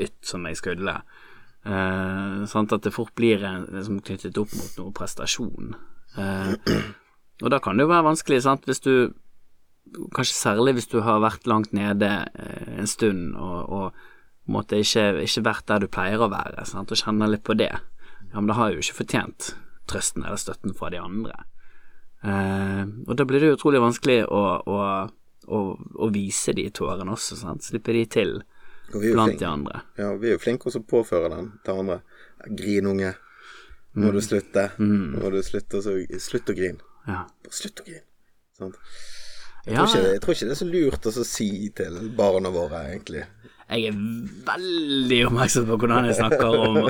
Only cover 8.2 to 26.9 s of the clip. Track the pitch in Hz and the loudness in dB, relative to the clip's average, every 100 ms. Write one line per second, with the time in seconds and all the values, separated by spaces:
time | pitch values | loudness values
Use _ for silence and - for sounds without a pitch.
8.2 | - 135 135 135 - 131 135 131 120 - | 4 4 4 2 0 0 4 6 4 0
9.2 | - - - - _ _ _ - - - | -16 -20 -20 -20 _ _ _ -12 -6 -2
10.2 | 127 - 120 104 131 123 - 117 110 107 | -2 0 2 4 4 4 0 0 4 4
11.2 | 110 - - 110 104 101 101 101 104 101 | 4 2 2 2 2 0 2 2 2 2
12.2 | - - - - - - 104 - 110 92 | -2 -8 -12 -10 -8 -4 -4 2 2 2
13.2 | 82 - 90 87 - 98 92 - - - | -2 -4 -4 -4 -4 -4 -4 -8 -16 -20
14.2 | - - - 107 104 104 104 113 104 85 | -20 -12 -4 -2 2 2 4 4 4 2
15.2 | 92 - 113 - - 104 98 - 92 110 | 0 0 0 0 0 0 0 0 0 2
16.2 | 113 98 - - - 95 101 110 - 107 | 2 0 -6 -8 -8 -8 -4 -2 0 2
17.2 | 107 107 - 110 110 - - - - - | 4 2 2 2 2 -2 -8 -10 -10 -10
18.2 | 98 104 104 107 110 85 - - 110 - | -8 -2 0 2 2 0 -4 -6 -2 -2
19.2 | - - - - - - - 98 - - | -2 -6 -10 -10 -12 -12 -6 -4 -4 -4
20.2 | 80 87 - 90 101 95 85 87 90 101 | -4 -6 -6 -6 -6 -6 -4 -6 -6 -6
21.2 | 113 - - - - - - - - - | -6 -8 -12 -12 -12 -14 -14 -14 -16 -8
22.2 | 104 98 95 95 98 98 101 107 - 120 | -4 0 0 -2 -2 -2 -4 -8 -4 0
23.2 | 139 135 156 135 151 139 117 117 131 120 | 2 4 6 4 4 6 4 4 4 4
24.2 | 104 101 101 90 - 101 98 98 95 - | 4 2 2 0 0 0 0 0 -4 -10
25.2 | - - - 107 98 - - - 113 101 | -20 -20 -4 -2 -2 -6 -10 -2 0 0
26.2 | 98 - - 98 - - - | -2 -2 0 0 -2 -4 -4